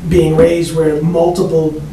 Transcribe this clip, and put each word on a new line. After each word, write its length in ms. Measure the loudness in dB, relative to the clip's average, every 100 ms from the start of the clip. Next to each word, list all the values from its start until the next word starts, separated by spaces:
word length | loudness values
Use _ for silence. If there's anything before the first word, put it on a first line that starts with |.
| 0
being 260 | 0 2 4
raised 400 | 2 2 -2 0
where 240 | 0 0
multiple 760 | -2 0 0 0 0 0 -2 -4 -12